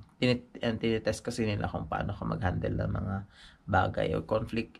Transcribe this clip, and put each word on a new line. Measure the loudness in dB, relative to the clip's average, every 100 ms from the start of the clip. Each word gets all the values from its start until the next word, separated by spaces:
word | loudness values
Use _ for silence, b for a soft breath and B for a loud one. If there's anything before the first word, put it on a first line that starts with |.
| -6 2
tinit-, | 2 2 -2 -4
ang | -2 0
tinitest | 2 2 0 -2 -2
kasi | 0 0
nila | 2 0
kung | -2 -2
paano | -2 -2
ka | -2
mag-handle | -2 0 0 0 0 0 0
ng |
mga | 0 -2 -4 -6 B B B 0
bagay | 2 2 0 0
o | 0 0
conflict, | -2 0 -4 -4